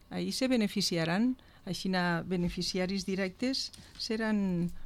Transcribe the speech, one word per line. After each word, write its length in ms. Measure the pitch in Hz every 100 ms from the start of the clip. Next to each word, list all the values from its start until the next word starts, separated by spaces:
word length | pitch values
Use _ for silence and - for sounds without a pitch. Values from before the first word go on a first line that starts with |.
| -
ahí 240 | 180 180
se 160 | - 262
beneficiaran, 920 | 247 208 208 180 170 165 185 247 254 - - -
aixina 580 | 170 190 185 175 170 -
beneficiaris 800 | 180 175 185 170 185 180 196 185
directes 640 | 190 190 - 254 262 - - - -
seran 760 | - 220 220 214 196 175 175 -